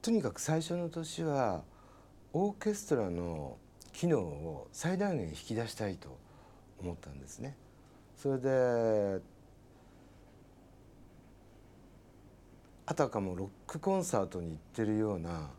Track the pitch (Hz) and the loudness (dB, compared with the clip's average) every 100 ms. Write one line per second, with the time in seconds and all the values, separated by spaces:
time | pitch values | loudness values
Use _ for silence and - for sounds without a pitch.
0 | - 226 135 101 - 160 165 175 170 165 | 4 2 2 -2 2 2 2 -2 -2 -4
1 | 160 - 160 143 120 85 - - - - | -6 -2 0 2 2 0 -6 -18 -20 -20
2 | - - - 165 202 202 214 208 - 139 | -20 -20 -4 0 0 0 -2 -2 0 0
3 | 98 85 87 80 69 60 - - - - | 2 -2 -2 -4 -6 -10 -18 -20 -18 -2
4 | 175 147 87 73 113 147 - - 165 185 | 2 2 2 -6 -6 -8 -12 -6 -2 0
5 | 202 165 87 78 - 113 113 - 104 90 | 0 0 -4 -8 -4 -2 -2 -2 -4 -4
6 | 69 64 - - - - - - 92 85 | -10 -18 -20 -20 -20 -20 -20 -8 -8 -8
7 | - 69 67 - 135 139 - - - - | -10 -14 -14 -10 -10 -10 -18 -20 -20 -20
8 | - - 139 135 131 131 127 120 113 107 | -20 -6 -2 2 4 6 6 6 4 4
9 | 101 95 - - - - - - - - | 4 0 -6 -20 -20 -20 -20 -20 -20 -20
10 | - - - - - - - - - - | -20 -20 -20 -20 -20 -20 -20 -20 -20 -20
11 | - - - - - - - - - - | -20 -20 -20 -20 -20 -20 -20 -20 -20 -20
12 | - - - - - - - - - 127 | -20 -20 -20 -20 -20 -20 -20 -14 -6 2
13 | 135 113 95 90 98 - - 160 196 190 | 2 2 0 -2 -6 -10 -12 -4 0 2
14 | 175 113 92 92 85 78 - - 107 107 | 2 2 2 -2 -4 -6 -10 -2 2 2
15 | 107 95 85 85 73 | 2 0 -4 -6 -8